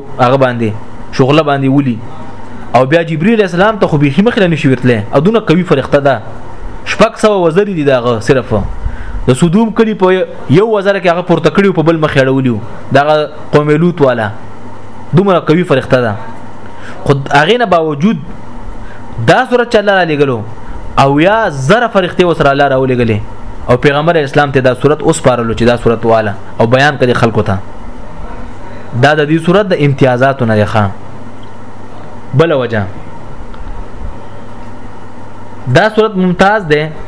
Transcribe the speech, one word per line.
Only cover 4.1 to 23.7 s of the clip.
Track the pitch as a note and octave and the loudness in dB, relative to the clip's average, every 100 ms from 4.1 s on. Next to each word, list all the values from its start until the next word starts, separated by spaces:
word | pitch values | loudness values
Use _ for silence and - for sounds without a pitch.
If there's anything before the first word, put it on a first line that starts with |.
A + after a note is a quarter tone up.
| C3 | 2
مخې | A3 A#3+ | 2 2
له | F#3 | 2
نشي | D3+ C#3 | 2 2
ورتلی، | B2+ B2+ A#2 G#2 | 2 2 0 2
او | C3+ | 2
دونه | E3+ A3+ | 2 2
قوي | - F#3+ | 2 0
فرښته | F3 C#3 - C#3+ C#3 | 2 0 2 0 2
ده. | A#2+ - - - - - - - | 0 -4 -10 -10 -8 -8 -8 -6
شپږ | - A3 - | 0 0 2
سوه | A3 G3+ | 0 2
وزرې | E3+ E3 G#3 F3 | 2 2 0 0
دي | |
د | C#3 | 2
هغه | B2+ A#2+ A2+ | 2 2 -2
صرف. | - C3+ A#2 G#2+ - - - - - - - | 2 0 2 -2 -2 -4 -4 -6 -8 -4 0
د | B2+ | 2
سدوم | F3 F#3+ A3+ | 2 2 0
کلي | G#3+ A3 | 2 0
په | G#3 F#3 F#3 E3+ - - | 2 2 2 0 -6 2
یو | D3 A3+ | 2 4
وزره | G#3+ G3 G3+ | 2 2 0
کې | F3 | 2
هغه | E3+ | 0
پورته | E3+ E3 D#3+ | 2 2 2
کړي | G3+ G3 | 2 2
وو، | |
په | D#3+ | 2
بل | D#3 E3 | 2 2
مخ | D3+ C#3+ | 2 2
یې | |
اړولي | C3 C3+ C3 | 2 2 0
وو. | A2 - - - | -2 -6 -10 0
د | C3+ | 2
هغه | D3 D3+ D3 - - | 4 2 0 -6 0
قوم | D3 D3 | 2 4
لوط | D3+ F3 E3 | 2 2 2
والا. | C3+ A#2+ G#2+ - - - - - - - - | 2 2 -2 -4 -10 -10 -12 -12 -12 -12 -2
دومره | D3+ G3+ E3+ | 0 4 2
قوي | D3 F3+ | 2 0
فرښته | F3 C3 - C3 A#2 | 2 0 2 0 0
ده. | G2+ - - - - - - - - | -4 -8 -10 -10 -10 -10 -10 -10 -8
خو | - | 0
د | C#3 C3+ | 0 2
هغې | C#3+ D#3 A#3+ | 2 2 2
نه | |
باوجود | A3+ E3+ D#3+ C#3+ F#3+ F3 - - - - - - - - - - A#2 | 2 2 2 0 0 0 -4 -10 -10 -10 -8 -8 -8 -10 -10 -4 2
دا | G3 B3+ | 2 2
صورت | A#3+ A#3 | 0 2
چې | A3 | 2
الله | G3+ | 2
را | F#3+ | 2
لېږلو، | E3+ D3 C#3 A#2 G#2+ - - - - - | 2 0 0 0 -6 -8 -8 -6 -4 2
اویا | C#3 C#3+ F3 A3 G#3 | 2 4 4 2 0
زره | C#3+ C3+ A3 A#3 | -2 2 2 2
فرښتې | G3+ E3+ - | 0 -2 0
ورسره | F3+ D#3 C#3+ | 0 4 2
الله | C#3 C#3+ | 4 2
را | C3 | 2
ولېږلې. | C3 B2 A#2 G#2+ - - - - | 2 2 0 0 -4 -8 -10 -8
او | - | 0